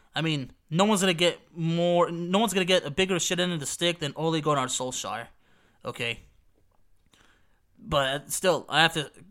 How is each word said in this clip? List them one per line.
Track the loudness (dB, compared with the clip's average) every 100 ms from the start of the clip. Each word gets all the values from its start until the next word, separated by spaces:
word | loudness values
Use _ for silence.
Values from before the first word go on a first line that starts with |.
| _
I | -4
mean, | -2 -2 -6 -14 _
no | 2
one's | 4 4
gonna | 2
get | 2 0 0 _
more, | -4 -2 2 4 4 2
no | 0 0 2
one's | 2
gonna | 0
get | 2 2
a | 2
bigger | -2 0 0
shit | 0 0
end | 0
of | -2
the |
stick | -6 -2 -2 -2
than | -6
Ole | -2 -2 0
Gunnar | 2 0 0
Solskjaer, | -4 -4 -6 -8 -8 -10 _ _ _ _ _
okay? | -12 -6 -6 -6 -12 _ _ _ _ _ _ _ _ _ _ _ _ _ _ _
But | -2 0 0 -2 -6
still, | -2 0 0 0
I | 2
have | 2
to | 0 -8 -14 -10